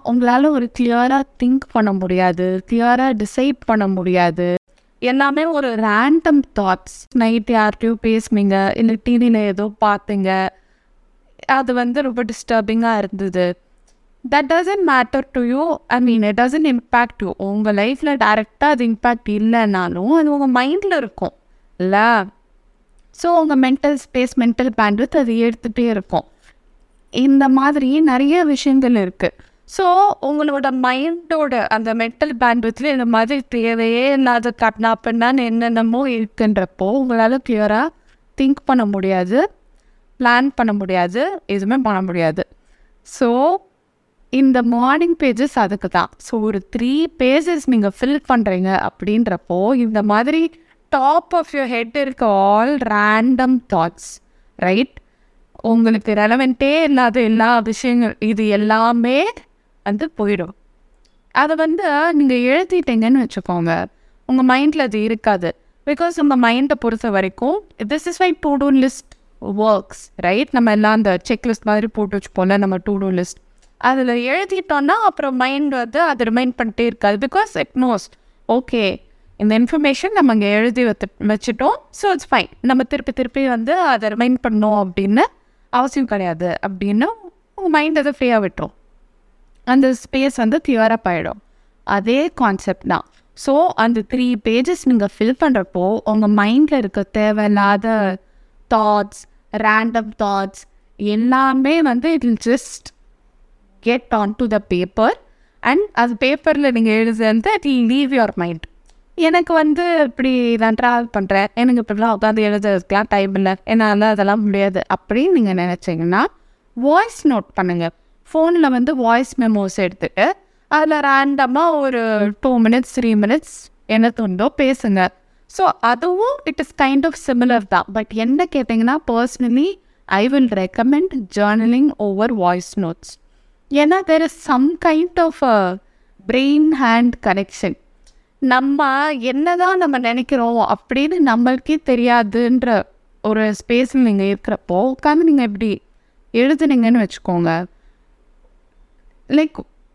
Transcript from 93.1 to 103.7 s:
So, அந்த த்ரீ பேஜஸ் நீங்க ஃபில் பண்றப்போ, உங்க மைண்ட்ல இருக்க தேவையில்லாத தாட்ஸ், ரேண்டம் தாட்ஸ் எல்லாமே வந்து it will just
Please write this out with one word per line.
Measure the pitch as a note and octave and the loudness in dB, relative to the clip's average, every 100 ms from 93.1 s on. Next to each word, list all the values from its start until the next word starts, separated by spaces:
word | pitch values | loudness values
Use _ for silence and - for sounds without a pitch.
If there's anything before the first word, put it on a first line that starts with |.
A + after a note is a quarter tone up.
| _ _ | _ _
So, | - - C#4 F4 | -10 0 2 2
அந்த | - A3+ A3+ G#3 | 0 0 0 -4
த்ரீ | B3 B3 A3+ | -2 -2 -2
பேஜஸ் | A3+ A#3 C4 F4+ | 0 0 0 -2
நீங்க | C4 A#3 G3+ - | 0 0 0 -2
ஃபில் | A3 C4 | -2 0
பண்றப்போ, | D#4 A3+ F#3 F#3 F#3 A3 | 0 0 -2 -2 -2 -2
உங்க | - G#3+ G#3 | -2 0 2
மைண்ட்ல | G#3 G#3 B3+ D4+ | 2 2 2 2
இருக்க | C#4 G3+ G#3+ | 2 -2 -4
தேவையில்லாத | F#3+ A3 G#3+ G#3+ G#3+ G3+ G3+ G3+ A3+ A3 G3 F#3+ _ _ _ _ - | -4 -2 0 0 0 2 2 0 0 -2 -2 -4 _ _ _ _ -2
தாட்ஸ், | A3 G#3+ G#3 G3+ - - _ _ | 0 2 2 -2 -10 -20 _ _
ரேண்டம் | G#3+ A3 A3 A#3 A3+ A3 - | -2 0 2 0 -2 -6 -4
தாட்ஸ் | G3+ G3 G3 - - _ _ - | -4 -2 -4 -10 -20 _ _ -8
எல்லாமே | G#3 G#3+ A#3+ C4 C4+ C4 C4+ E4 | -4 0 0 2 2 2 2 2
வந்து | D4 B3 D#4+ | 2 0 0
it | D#4+ | 0
will | A#3+ A3 A3+ | 0 -2 0
just | B3+ - - - - _ _ _ _ _ _ _ | -2 -4 -18 -20 -20 _ _ _ _ _ _ _